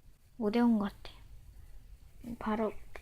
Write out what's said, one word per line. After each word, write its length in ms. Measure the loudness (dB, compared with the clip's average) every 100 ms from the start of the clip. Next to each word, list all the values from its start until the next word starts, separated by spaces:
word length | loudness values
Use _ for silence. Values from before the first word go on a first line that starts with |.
| -16 -20 -16 -2
못 180 | 2
외운 240 | 6 6 6
것 140 | 4
같아요. 260 | -2 -14 -16 -16 -16 -16 -16 -16 -16 -16 -18 -18 -14 -12 -6
바로 340 | -2 0 0 -2 -8 -12